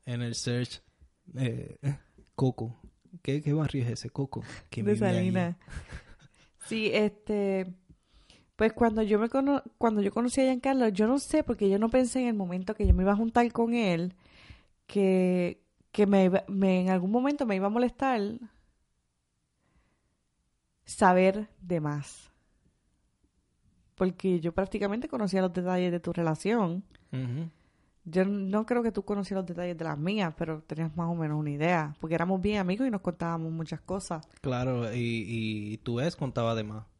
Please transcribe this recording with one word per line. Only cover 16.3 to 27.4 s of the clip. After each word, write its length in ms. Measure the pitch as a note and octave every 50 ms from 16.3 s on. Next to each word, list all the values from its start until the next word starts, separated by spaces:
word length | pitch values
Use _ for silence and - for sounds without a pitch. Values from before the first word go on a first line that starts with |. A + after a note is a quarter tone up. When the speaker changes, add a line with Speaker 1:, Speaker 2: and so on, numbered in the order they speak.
| F#3+ F#3 - -
Speaker 2:
me, 340 | G3+ F#3+ G3 F#3+ F#3 F#3
en 80 | F3+ F#3+
algún 200 | F#3 F3+ F3+ G3
momento 360 | A3 B3 B3+ C#4+ D4 C#4+ C4+
me 100 | A3 G3
iba 100 | F#3 G3
a 40 | G3+
molestar 500 | G#3+ A#3+ B3+ A#3+ - - C4+ C4+ B3 G#3+ G3 G#3 A3+ B3 A#3 - _ _ _ _ _ _ _ _ _ _ _ _ _ _ _ _ _ _ _ _ _ _ _ _ _ _ _ _ _ _ _ _ _ _ _ _ _ _ _ _ _ _ _ _ _ _ _
saber 640 | - - - G#3+ F3+ F3+ F#3 F#3 F#3+ G3 G#3+ G#3+ - _ -
de 200 | F#3 F3 F3 D#3+
más. 500 | D3+ D3 D3 C#3+ C#3 - - - - - _ _ _ _ _ _ _ _ _ _ _ _ _ _ _ _ _ _ _ _ _ _ _ _ _ _ _ _ _ _ _ _ _
Porque 460 | - F#3 F#3 F3+ - - F#3+ F3+ E3
yo 120 | D#3+ E3+
prácticamente 560 | - F#3+ G3 G3 - G#3 G3+ G3 G#3 A#3+ C#4+ -
conocía 320 | C4+ A#3 G#3 F#3 F#3+ F#3+
los 100 | F#3 F3+
detalles 380 | F3 F#3 F3+ F#3 F#3 F3+ F3+ F3
de 100 | F3 F3
tu 120 | - E3+
relación. 720 | E3+ F3 E3+ D#3+ D#3 - - G3 A#3 A#3 F#3+ E3 E3+ F#3+ - - - _ _ _
Speaker 1:
Ujú. 380 | C3 C3 C3 A#2+ B2 D#3